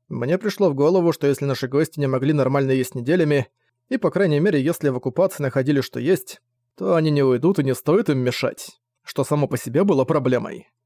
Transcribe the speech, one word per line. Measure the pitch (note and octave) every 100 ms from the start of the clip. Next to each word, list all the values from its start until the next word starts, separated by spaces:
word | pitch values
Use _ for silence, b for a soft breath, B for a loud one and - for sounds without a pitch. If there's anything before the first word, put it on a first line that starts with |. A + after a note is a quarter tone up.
| -
Мне | C3 B2 F#3
пришло | G#3 - F#3
в | C3+
голову, | D3 F#3 E3+
что | - C#3+
если | C3+ C#3
наши | C3 B2+
гости | C#3 D#3+ -
не | C#3
могли | C3 C3+
нормально | D3+ B2+ C#3+ C3+
есть | C3 B2 C3
неделями, | A#2+ F3+ D3+ C#3+ A#2+ _ _ _ -
и, | C4
по | E3+
крайней | F#3 G3 D3
мере, | F#3+ D3
если | C3+ E3+ C#3+
в | B2+
оккупации | C3+ C#3 F#3 -
находили, | C#3 C3+ C3 C#3+
что | - B2
есть, | C3 F#3+ - - _ _ _ -
то | F#3+ E3+
они | D#3+
не | C#3+
уйдут | C3+ B2 D#3 G3
и |
не | C3+ B2
стоит | - F#3 G#3+
им | C3+
мешать, | B2 - B2 - - - _ _
что | - -
само | C3 D3 C#3+
по | B2
себе | - C3
было | G3+ C#3+
проблемой. | B2+ D#3+ C3 B2 A2 - - _